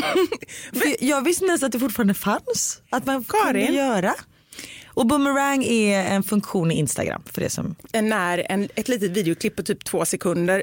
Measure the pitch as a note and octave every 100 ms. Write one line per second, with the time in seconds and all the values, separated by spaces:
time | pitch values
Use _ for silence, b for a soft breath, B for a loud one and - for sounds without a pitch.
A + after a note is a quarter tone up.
0 | F#5+ F#4 F4+ - - B B - D#4 C#4
1 | B3+ C#4 C4 F4 F#4 E4 C4 A3+ C4 -
2 | G3+ G3 G3 G#3+ - - - - - C4
3 | C4+ C4+ A#3+ G#4+ F#4+ G3+ - C#4 C4+ G#3
4 | F#3+ C5+ - B B B B B B -
5 | A#3+ D4 C#4 C#4 C#4 C#4 A3+ A#3 G#3 G3
6 | F#3 G3 F#3+ G#3 - G3 E3 D#3 D3 -
7 | D#2+ - - - - - - E3 - A3+
8 | G#3+ G#3+ F3+ F3 - G3 G3+ - A3+ B3
9 | F#3+ F#3+ E3 E3 A3+ - - G3+ - -
10 | E3 D3+ F#3+ F3 F3 F#3+